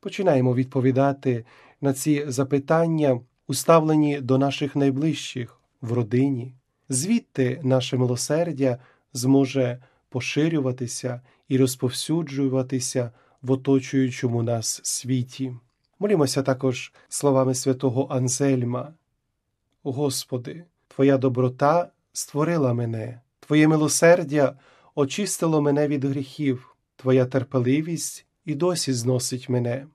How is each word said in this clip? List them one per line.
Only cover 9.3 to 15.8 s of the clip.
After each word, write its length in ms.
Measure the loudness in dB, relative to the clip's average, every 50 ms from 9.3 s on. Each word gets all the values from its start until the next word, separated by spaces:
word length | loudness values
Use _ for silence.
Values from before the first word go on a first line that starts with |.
| 4 4 4 2 0 -2 -2 -2 -4 -8 _ _ _ _ _ _
поширюватися 1120 | -8 -6 -6 -4 -2 0 0 0 0 0 -2 -2 -4 -4 -8 -10 -10 -8 -8 -8 -10 -10 _ _ _ _ _ _
і 100 | 2 2
розповсюджуватися 1500 | 2 2 2 -2 -4 -4 -4 -4 -4 -2 -2 -2 -2 -4 -4 -2 -2 0 0 0 -2 -2 -4 -4 -4 -4 -4 -4 -4 -4 -8 _ _ _ _ _ -2
в 80 | -2
оточуючому 920 | -2 0 2 2 2 2 2 0 0 0 0 0 -2 -4 -4 -2 -2 0 -2
нас 380 | -2 -2 -4 -4 -6 -8 -6 _
світі. 680 | -8 -8 -6 -4 -2 -2 -2 -2 -4 -8 -10 -8 -8 -10 -14 _ _ _ _